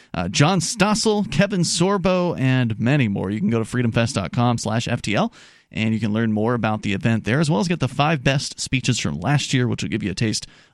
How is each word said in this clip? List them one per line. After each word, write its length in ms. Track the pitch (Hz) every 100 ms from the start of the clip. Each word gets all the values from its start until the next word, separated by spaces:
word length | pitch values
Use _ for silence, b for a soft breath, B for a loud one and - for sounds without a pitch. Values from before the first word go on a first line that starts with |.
| B
Uh, 160 | - 87
John 320 | - 143 190
Stossel, 680 | - 233 208 214 220 208 208
Kevin 300 | - 202 208
Sorbo, 760 | 170 - 175 202 180 185 175 -
and 400 | 131 131 120 107
many 280 | 113 147 117
more. 220 | 98 98
You 100 | 107
can 100 | 104
go 120 | 117
to 20 |
freedomfest 500 | 110 123 120 113 117
dot 180 | - 90
com 260 | - 120 117
slash 300 | 110 113 -
F 120 | 120
T 120 | -
L, 180 | 104 220 B B B B
and 240 | - 110
you 60 | 110
can 120 | 110
learn 200 | 107 113
more 220 | 107 110
about 280 | 123 110 110
the 100 | 107
event 280 | 98 117 113
there, 160 | 101 131
as 100 | 160
well 120 | 180
as 80 | 185
get 100 | 170
the 80 | 127
five 380 | - 147 160
best 340 | 127 139 - -
speeches 400 | - 131 - 120
from 220 | - 71
last 340 | 104 143 -
year, 140 | 131 123
which 160 | 110
will 60 | -
give 120 | 104
you 80 | 104
a 40 |
taste 340 | 92 113 104 - B B